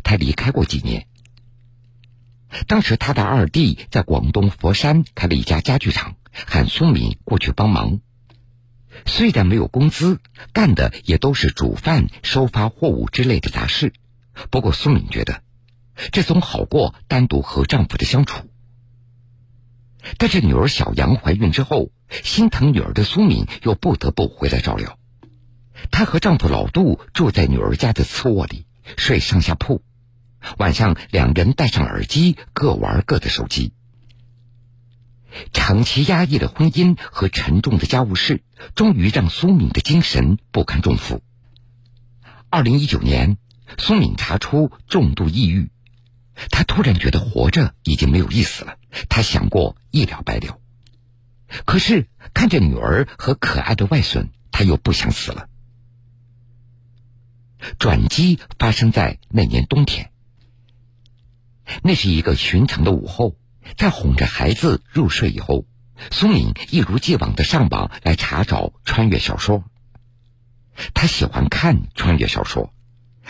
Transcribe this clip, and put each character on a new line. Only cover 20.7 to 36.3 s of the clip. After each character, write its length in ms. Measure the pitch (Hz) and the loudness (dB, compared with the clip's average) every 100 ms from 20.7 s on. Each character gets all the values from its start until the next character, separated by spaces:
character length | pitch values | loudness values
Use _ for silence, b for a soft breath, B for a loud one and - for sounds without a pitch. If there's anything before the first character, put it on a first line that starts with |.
| - - | 0 -2
杨 220 | - 67 123 | 0 2 2
怀 160 | - | 0
孕 200 | 104 101 | 0 0
之 100 | 104 | 0
后， 280 | 131 147 - - _ B | 0 -2 -2 -8 _ B
心 280 | - - 226 | -4 2 2
疼 220 | - 143 | 4 2
女 80 | 127 | 2
儿 120 | - | 0
的 120 | - | 0
苏 180 | 104 175 | 0 2
敏 240 | 208 60 101 B | 4 2 -2 B
又 120 | 120 | -2
不 220 | 101 180 - | 0 0 0
得 140 | - | -2
不 180 | - - | -2 -4
回 200 | - - | -2 -2
来 120 | 64 | -2
照 160 | - 50 | -2 -4
料。 220 | 50 - _ _ - - - - - B B | -8 -14 _ _ -20 -20 -20 -20 -20 B B
她 160 | - 220 | 0 2
和 120 | 165 | 2
丈 200 | 208 165 | 2 2
夫 100 | - | 2
老 180 | 52 50 | 0 0
杜 300 | 165 175 - B | 2 2 0 B
住 180 | - 147 | 0 0
在 160 | - 71 | 2 2
女 120 | 64 | 2
儿 180 | 50 73 | 0 0
家 160 | 120 | 0
的 100 | 110 | 0
次 280 | - - 127 | -2 -2 0
卧 160 | 101 69 | 0 -2
里， 200 | - - _ B - | -8 -16 _ B -6
睡 240 | - 82 | 0 0
上 220 | - 95 | 2 0
下 120 | 85 | 0
铺。 280 | 82 - 135 - _ _ _ _ _ B - | -2 -2 -4 -6 _ _ _ _ _ B -4
晚 160 | 98 | -2
上 220 | - 110 85 B | 2 0 0 B
两 220 | 92 64 | 0 2
人 200 | 78 87 | 2 2
戴 140 | 139 139 | 2 0
上 180 | - | 0
耳 200 | - 50 | -2 -4
机， 320 | 50 147 175 - B | -2 2 2 2 B
各 220 | - 147 | -4 -2
玩 280 | 52 50 - - | 0 0 -2 0
各 120 | - | -2
的 100 | - | -2
手 180 | - 55 | -4 -4
机。 260 | - 58 - _ _ - _ - _ _ - _ _ _ _ _ _ B B B | -4 -6 -8 _ _ -20 _ -20 _ _ -20 _ _ _ _ _ _ B B B
长 320 | - - 98 | -2 2 2
期 200 | 120 135 | 2 2
压 200 | 143 175 | 2 2
抑 140 | 175 | 2